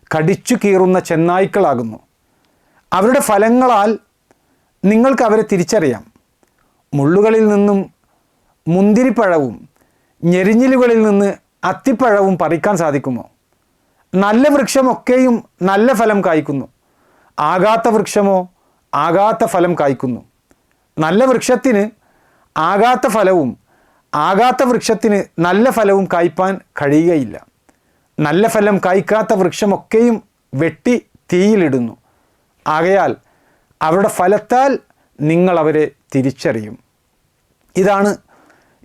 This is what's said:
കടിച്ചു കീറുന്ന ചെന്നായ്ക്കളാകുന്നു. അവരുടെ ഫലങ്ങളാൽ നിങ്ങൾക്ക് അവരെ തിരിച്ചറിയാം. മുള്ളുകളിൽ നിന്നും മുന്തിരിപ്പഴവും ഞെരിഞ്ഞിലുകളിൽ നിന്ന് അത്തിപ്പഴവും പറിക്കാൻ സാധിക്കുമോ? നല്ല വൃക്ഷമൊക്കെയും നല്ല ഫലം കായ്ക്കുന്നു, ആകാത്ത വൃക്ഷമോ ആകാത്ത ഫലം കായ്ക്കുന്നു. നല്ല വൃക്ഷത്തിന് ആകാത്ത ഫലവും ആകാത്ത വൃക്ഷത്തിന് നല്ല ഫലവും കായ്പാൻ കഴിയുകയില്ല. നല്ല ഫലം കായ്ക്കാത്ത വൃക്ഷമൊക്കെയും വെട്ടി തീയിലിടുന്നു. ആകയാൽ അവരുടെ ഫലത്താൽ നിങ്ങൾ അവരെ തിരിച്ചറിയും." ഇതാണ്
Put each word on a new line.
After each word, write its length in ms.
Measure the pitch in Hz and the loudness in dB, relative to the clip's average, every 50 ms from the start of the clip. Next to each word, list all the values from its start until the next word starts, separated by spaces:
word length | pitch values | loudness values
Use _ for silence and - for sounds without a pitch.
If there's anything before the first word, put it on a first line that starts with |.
| _ - | _ -6
കടിച്ചു 440 | - 156 156 170 196 - - - 254 214 - | -4 -2 0 -2 -2 -4 -2 -4 -4 0 0
കീറുന്ന 360 | 202 190 190 185 180 185 185 175 - | 0 2 2 2 2 0 0 -2 -2
ചെന്നായ്ക്കളാകുന്നു. 880 | 170 160 165 175 180 185 196 196 - 208 185 156 135 120 120 110 107 - _ _ _ _ _ _ _ _ _ _ _ _ _ _ _ _ _ - | -2 0 0 0 0 0 -2 0 0 0 0 0 0 -2 -4 -8 -12 -14 _ _ _ _ _ _ _ _ _ _ _ _ _ _ _ _ _ -6
അവരുടെ 320 | - 185 196 233 262 285 277 - | -2 0 0 2 2 0 0 0
ഫലങ്ങളാൽ 580 | 214 196 214 226 240 254 262 254 240 202 202 220 214 - _ _ _ _ _ _ _ _ _ _ _ _ _ _ _ - - | 2 2 2 2 2 2 2 2 2 2 2 0 -2 -4 _ _ _ _ _ _ _ _ _ _ _ _ _ _ _ -2 0
നിങ്ങൾക്ക് 400 | 190 214 226 240 269 269 - 254 | 2 2 4 4 2 2 2 2
അവരെ 180 | 220 208 214 208 | 2 2 0 0
തിരിച്ചറിയാം. 600 | - 202 180 170 - 233 214 160 135 117 98 - _ _ _ _ _ _ _ _ _ _ _ _ _ _ _ _ - - | 0 0 -2 0 0 0 0 0 0 -4 -4 -8 _ _ _ _ _ _ _ _ _ _ _ _ _ _ _ _ -6 -4
മുള്ളുകളിൽ 520 | 143 139 147 175 202 208 220 220 220 220 214 208 | -2 0 2 2 2 2 2 2 2 2 2 2
നിന്നും 260 | 202 202 202 202 196 185 - _ _ _ _ _ _ _ _ _ _ _ _ _ _ - | 2 2 2 0 -2 -4 -6 _ _ _ _ _ _ _ _ _ _ _ _ _ _ -6
മുന്തിരിപ്പഴവും 880 | 160 170 185 196 208 214 233 262 269 208 233 220 185 170 160 139 120 98 - - - _ _ _ _ _ _ _ _ _ - - | -2 0 2 2 2 2 2 2 0 0 0 0 0 0 0 -2 -4 -8 -12 -18 -20 _ _ _ _ _ _ _ _ _ -4 -2
ഞെരിഞ്ഞിലുകളിൽ 760 | 170 180 180 190 208 220 233 262 262 269 247 254 240 233 226 214 | 0 0 2 2 2 2 2 2 2 2 2 2 2 2 2 2
നിന്ന് 200 | 214 202 202 202 196 - - _ _ _ - - 185 | 2 2 2 0 -2 -4 -6 _ _ _ -8 -6 -6
അത്തിപ്പഴവും 640 | 185 - - 269 254 202 262 233 202 202 196 196 185 160 | -6 -4 -2 -2 -2 0 0 2 2 2 2 0 0 -2
പറിക്കാൻ 340 | 175 151 165 160 - 202 208 160 | -2 -2 -2 -2 -2 -2 -2 0
സാധിക്കുമോ? 440 | 165 156 139 143 - 135 123 110 - - _ _ _ _ _ _ _ _ _ _ _ _ _ _ _ - - | -2 -2 -2 -2 -4 -6 -8 -8 -10 -16 _ _ _ _ _ _ _ _ _ _ _ _ _ _ _ -6 -2
നല്ല 300 | 185 202 202 214 233 269 302 | -2 0 2 2 2 2 2
വൃക്ഷമൊക്കെയും 840 | 285 285 254 - - 269 254 254 220 - - - 247 262 254 254 233 208 - _ _ - 180 190 | 2 0 0 0 0 0 0 0 -2 -4 -2 0 0 2 2 2 0 -2 -4 _ _ -4 -2 0
നല്ല 200 | 196 202 220 262 262 202 | 0 2 2 2 2 0
ഫലം 200 | 233 214 208 202 180 | 0 0 0 0 0
കായ്ക്കുന്നു, 400 | 185 160 156 143 147 143 135 120 - _ _ _ _ _ _ _ _ _ _ _ _ - | 0 0 -2 -2 -4 -6 -8 -8 -12 _ _ _ _ _ _ _ _ _ _ _ _ -8
ആകാത്ത 480 | - 151 151 175 185 180 214 226 226 226 240 214 | -4 -2 -2 0 0 0 0 0 0 0 0 0
വൃക്ഷമോ 420 | 214 202 - - 208 202 196 196 185 180 180 _ _ _ _ _ _ _ - - | 0 -2 -2 -2 0 0 2 0 0 -2 -6 _ _ _ _ _ _ _ -8 -4
ആകാത്ത 500 | 139 151 165 165 190 202 220 220 - - - - | -2 -2 0 0 2 2 0 0 -2 -2 -2 0
ഫലം 220 | 180 175 175 165 | 0 0 0 0
കായ്ക്കുന്നു. 460 | - 151 139 135 - - 127 120 - - _ _ _ _ _ _ _ _ _ _ _ _ _ - | 0 -2 -2 -2 -4 -6 -8 -8 -8 -12 _ _ _ _ _ _ _ _ _ _ _ _ _ -6
നല്ല 240 | - 156 156 175 208 262 | -4 -2 0 0 2 2
വൃക്ഷത്തിന് 600 | 262 254 226 - - 254 196 - 269 233 202 202 220 - _ _ _ _ _ _ _ _ _ _ _ - | 2 0 0 0 -2 -2 0 0 0 0 0 -2 -4 -8 _ _ _ _ _ _ _ _ _ _ _ -6
ആകാത്ത 500 | 156 160 170 196 202 226 247 254 247 - 254 190 | -4 -2 -2 0 2 2 2 0 0 -2 -2 0
ഫലവും 340 | 220 202 190 190 175 147 120 - _ _ _ _ _ _ _ _ _ _ - - | 0 0 2 2 0 0 -2 -6 _ _ _ _ _ _ _ _ _ _ -10 -6
ആകാത്ത 500 | 147 151 175 196 196 233 254 247 254 269 240 | -4 -2 0 0 2 2 0 2 0 0 0
വൃക്ഷത്തിന് 520 | 240 208 - - 220 - - 220 208 196 - - - - 165 | 0 -2 -2 -2 -4 -2 0 0 0 0 -2 -6 -4 -4 -2
നല്ല 180 | 175 180 202 233 262 - | 0 2 2 2 2 2
ഫലവും 280 | 233 214 196 196 196 196 - 196 | 0 2 2 2 0 0 0 -2
കായ്പാൻ 420 | 170 175 170 - - - 190 196 - - _ - - | 0 0 -2 0 -2 -2 -2 -4 -6 -12 _ -8 -4
കഴിയുകയില്ല. 560 | 147 139 147 151 170 175 170 151 131 104 85 65 - _ _ _ _ _ _ _ _ _ _ _ _ _ - | -2 0 2 2 2 2 0 0 -2 -6 -10 -16 -20 _ _ _ _ _ _ _ _ _ _ _ _ _ -6
നല്ല 260 | - 151 147 151 180 214 | -4 -2 0 2 2 0
ഫലം 300 | 226 226 220 202 208 202 180 - | 0 0 0 0 0 0 0 0
കായ്ക്കാത്ത 480 | 185 180 185 - - 208 220 214 - 226 190 | 0 0 0 0 0 -2 -2 0 0 0 0
വൃക്ഷമൊക്കെയും 760 | 190 175 - - 220 202 190 - - - - 220 233 240 226 202 - _ _ _ _ - - | 0 -2 -2 -2 -2 -2 -2 -4 -4 -2 0 2 2 2 0 -2 -6 _ _ _ _ -10 -6
വെട്ടി 420 | 131 165 165 160 _ - 247 247 - - _ _ _ _ - | -4 -4 -4 -4 _ -2 -2 -2 -2 -4 _ _ _ _ -4
തീയിലിടുന്നു. 680 | 175 180 190 208 220 202 175 147 131 127 120 110 98 _ _ _ _ _ _ _ _ _ _ _ _ _ - | 0 0 2 2 2 2 0 0 0 -2 -4 -6 -10 _ _ _ _ _ _ _ _ _ _ _ _ _ -6
ആകയാൽ 480 | - 156 156 165 180 196 196 170 135 107 - _ _ _ _ _ _ _ _ _ _ _ - | -4 -2 0 0 0 0 0 0 -2 -4 -8 _ _ _ _ _ _ _ _ _ _ _ -6
അവരുടെ 280 | 156 156 165 190 196 214 208 | -2 -2 0 0 0 -2 -2
ഫലത്താൽ 560 | - 180 185 208 208 - - 240 254 269 285 254 - _ _ _ _ _ _ _ - | 0 0 0 0 0 -2 -2 0 0 2 0 0 -4 _ _ _ _ _ _ _ -4
നിങ്ങൾ 360 | 147 156 165 170 180 185 175 165 | -2 0 2 2 2 2 2 0
അവരെ 240 | 156 156 151 156 151 - - _ _ - | 0 0 0 0 -2 -2 -4 _ _ -6
തിരിച്ചറിയും." 640 | - 135 127 139 131 - - 165 113 113 107 104 - - _ _ _ _ _ _ _ _ _ _ _ _ _ _ _ _ _ _ - | -4 -2 -2 -2 -4 -4 -4 -4 -4 -4 -8 -12 -16 -20 _ _ _ _ _ _ _ _ _ _ _ _ _ _ _ _ _ _ -4
ഇതാണ് 340 | 180 196 208 202 196 202 208 196 - _ _ _ _ _ _ _ _ _ _ _ _ | -2 0 0 0 0 0 -2 -4 -6 _ _ _ _ _ _ _ _ _ _ _ _